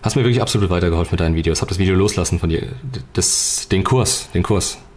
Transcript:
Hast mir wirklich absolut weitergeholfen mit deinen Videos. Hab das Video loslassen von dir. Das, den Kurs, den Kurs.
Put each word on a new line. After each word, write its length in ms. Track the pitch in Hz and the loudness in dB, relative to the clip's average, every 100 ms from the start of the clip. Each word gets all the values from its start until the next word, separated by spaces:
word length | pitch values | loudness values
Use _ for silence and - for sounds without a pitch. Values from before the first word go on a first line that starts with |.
Hast 140 | 113 143 | 0 2
mir 60 | |
wirklich 180 | 123 113 | 2 2
absolut 280 | 110 107 98 | 2 0 2
weitergeholfen 440 | 90 87 82 85 | 2 2 0 0
mit 80 | 87 | 0
deinen 140 | 82 80 | 0 0
Videos. 260 | 80 78 | 0 -2
Hab 80 | - | -2
das 100 | 90 | 0
Video 160 | 95 92 | 2 4
loslassen 420 | 95 - 87 87 | 2 2 0 0
von 120 | 82 | 0
dir. 180 | 82 - - 131 127 - | -2 -4 -10 -10 -12 -6
Das, 560 | - - - - - - | -2 0 0 -2 -4 -2
den 140 | 95 92 | 0 2
Kurs, 440 | 127 107 - - | 2 2 -2 -4
den 100 | 87 | -2
Kurs. 340 | 87 101 90 - - | 0 0 0 -8 -18